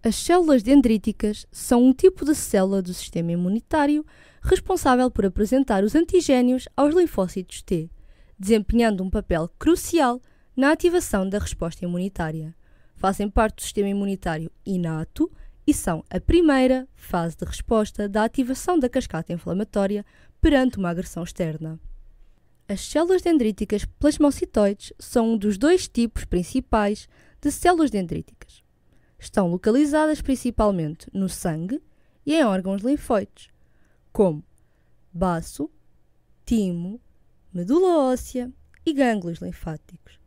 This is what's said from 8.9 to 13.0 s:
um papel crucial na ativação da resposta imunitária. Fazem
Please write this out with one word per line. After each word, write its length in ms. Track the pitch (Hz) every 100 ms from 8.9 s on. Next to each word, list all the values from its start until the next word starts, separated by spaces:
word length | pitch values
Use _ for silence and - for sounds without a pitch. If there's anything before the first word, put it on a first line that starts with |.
| 196
um 60 | 190
papel 400 | 214 - 165 170 -
crucial 640 | 302 349 - 330 262 247 - _ _
na 160 | - 277
ativação 560 | 320 349 349 - 202 190
da 120 | 202
resposta 440 | - - 170 -
imunitária. 720 | 175 175 190 - 160 160 156 - _ _ _
Fazem 360 | -